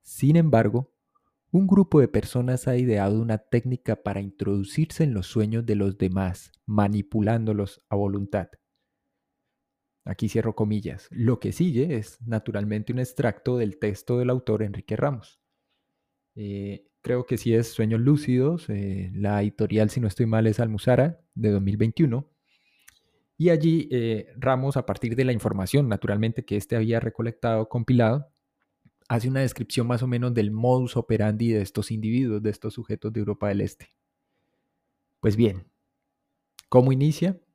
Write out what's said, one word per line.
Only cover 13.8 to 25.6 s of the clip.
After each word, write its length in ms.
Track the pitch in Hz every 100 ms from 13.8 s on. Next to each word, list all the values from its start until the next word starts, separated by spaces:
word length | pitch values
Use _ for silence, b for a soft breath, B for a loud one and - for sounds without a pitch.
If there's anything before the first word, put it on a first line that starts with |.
| 107 98 - 123
del 120 | 123
autor 340 | 127 - 107
Enrique 320 | 107 101 - 107
Ramos. 440 | 143 123 - _ _ _ _ _ _ _ _ _ _ 107
Eh, 520 | 101 101 101 95 _ _
creo 240 | - 123 123
que 120 | 117
sí 160 | 120
es 140 | 113 117
Sueños 320 | - 110 113
Lúcidos. 680 | 123 147 147 123 139 170 -
Eh, 420 | 101 98 98 92
la 280 | 98 101 104
editorial, 480 | 104 - 107 107 107
si 100 | -
no 80 | 110
estoy 180 | - 117
mal, 220 | 110 113
es 120 | 104
Almuzara, 600 | 113 107 - 123 147 165 _ -
de 160 | 110
dos 100 | 101
mil 160 | 98 104
veintiuno. 520 | 113 - 156 117 143 _ _ b b b b b b b _ _
Y 120 | 170
allí, 380 | 160 160 165 -
eh, 420 | 127 113 110 - -
Ramos, 400 | 131 131 135 135
a 80 | -
partir 300 | 98 117 117
de 100 | 127
la 80 |
información, 560 | 113 107 101